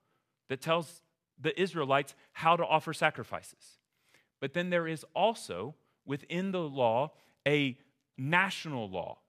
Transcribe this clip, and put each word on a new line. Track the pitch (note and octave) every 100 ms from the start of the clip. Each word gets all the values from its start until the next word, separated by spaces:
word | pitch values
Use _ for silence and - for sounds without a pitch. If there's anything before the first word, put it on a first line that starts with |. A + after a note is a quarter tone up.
| _ _ _ _ -
that | C3
tells | D#3+ E3 E3 - _ _ _ -
the | D3 -
Israelites | F#3 E3+ C3+ C3+ D3 - _
how | - E3 E3+
to |
offer | E3 D#3 E3
sacrifices. | D3+ D#3 - A2 E2 - - - _ _ _ _ _ _ -
But | C#3
then | F3 F3+
there | F3 D#3+
is | D#3 -
also | - G#3 A3+ - F2 B2 - _ _ -
within | C#3+ - E3+ F#3+
the | F#3
law | D#3 C#3 A#2+ A2+ D#3 _ _ _ C#3+
a | D3 C#3 A#2+ _ _ _ -
national | C3+ F3 F#3+ - D#3+ C3 G#2
law, | F#2 - -